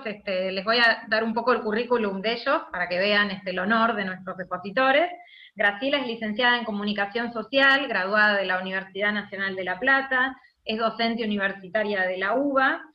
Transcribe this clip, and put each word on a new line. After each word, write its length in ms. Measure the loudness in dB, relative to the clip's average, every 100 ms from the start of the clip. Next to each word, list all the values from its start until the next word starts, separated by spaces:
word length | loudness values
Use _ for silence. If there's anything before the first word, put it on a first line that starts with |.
| -4
este, 460 | -10 -6 -2 -2
les 120 | -4
voy 140 | 0 4
a 260 | 4 2 0
dar 160 | -2
un 100 | 0
poco 180 | -2 2
el 100 | 0
currículum 600 | 0 -2 0 0 0 -2
de 120 | -4
ellos 280 | -2 0 -2 -2
para 160 | -2 0
que 120 | 2
vean, 320 | 4 4 2
este, 180 | -2 -4
el 80 | -2
honor 380 | 2 4 4 2
de 100 | -4
nuestros 340 | -6 -10 -10
expositores. 720 | -8 -8 -4 2 4 4 2 -2 -18 -20 -14 0
Graciela 420 | 0 2 0 0
es 40 | -2
licenciada 540 | -4 -4 2 2 2
en 60 | 0
Comunicación 680 | -4 -2 -2 -2 -2 -4
Social, 540 | -6 -2 4 4 4 2
graduada 500 | -2 0 4 4 4
de 80 | 0
la 160 | -2
Universidad 500 | -2 -6 -6 -4 -2
Nacional 440 | -2 -6 -6 -6 -4
de 80 |
La 160 | -6 -2
Plata, 580 | 2 2 2 0 0 -4 _ _
es 140 | -6 -2
docente 460 | -2 0 -2 -2
universitaria 800 | -2 -2 -2 -4 -4 -2 0 0
de 160 | 0 -2
la 160 | 0 0
uba, 480 | 0 2 2 0 -8